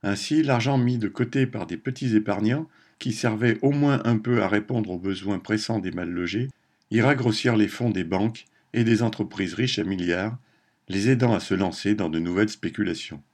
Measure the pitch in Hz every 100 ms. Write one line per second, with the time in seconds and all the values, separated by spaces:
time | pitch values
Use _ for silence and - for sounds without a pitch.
0 | 104 98 - 151 151 123 117 139 123 123
1 | 104 - 120 135 131 117 95 87 - 131
2 | 131 107 107 101 104 135 160 _ _ _
3 | 127 107 123 110 120 110 139 143 143 135
4 | 117 113 113 120 98 104 107 123 101 90
5 | 95 95 98 98 - 107 - 113 92 87
6 | 87 87 87 98 131 - _ _ _ 110
7 | 120 139 120 107 123 110 104 - 120 95
8 | 82 95 107 117 - _ _ 120 117 110
9 | 117 - 107 - 95 85 113 - 95 95
10 | 87 87 104 123 _ _ _ _ _ 95
11 | 107 131 123 104 - 92 92 90 98 104
12 | 87 80 85 90 107 - 90 - 104 85
13 | - - -